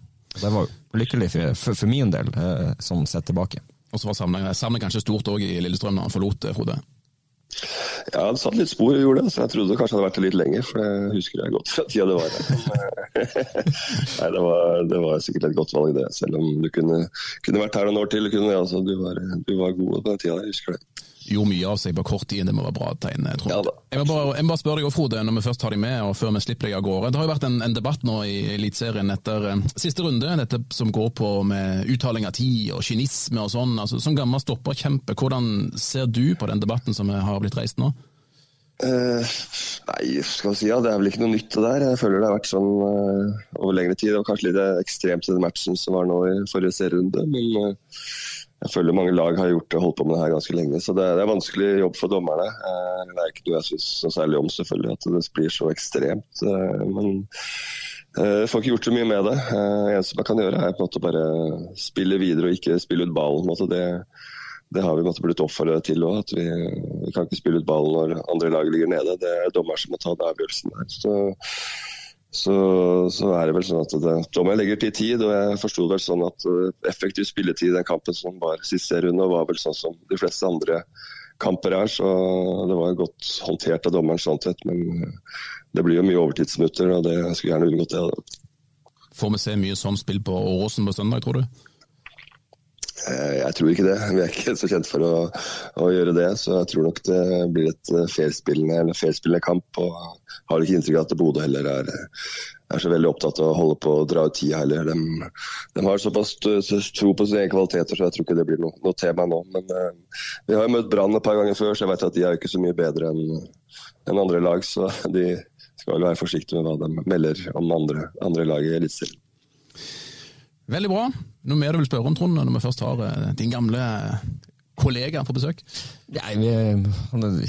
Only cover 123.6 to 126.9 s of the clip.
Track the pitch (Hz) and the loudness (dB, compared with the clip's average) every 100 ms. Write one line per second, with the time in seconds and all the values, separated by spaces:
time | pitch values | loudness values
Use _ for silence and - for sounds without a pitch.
123.6 | 113 120 123 104 104 107 - - - _ | 0 2 0 -2 -4 -4 -6 -10 -16 _
124.6 | _ - 135 123 135 160 131 127 143 165 | _ 2 2 2 -2 -4 -2 -2 -2 -4
125.6 | - - - - - - 107 107 113 113 | -10 -14 -14 -18 -12 -10 -4 0 2 4
126.6 | 110 101 98 | 4 4 2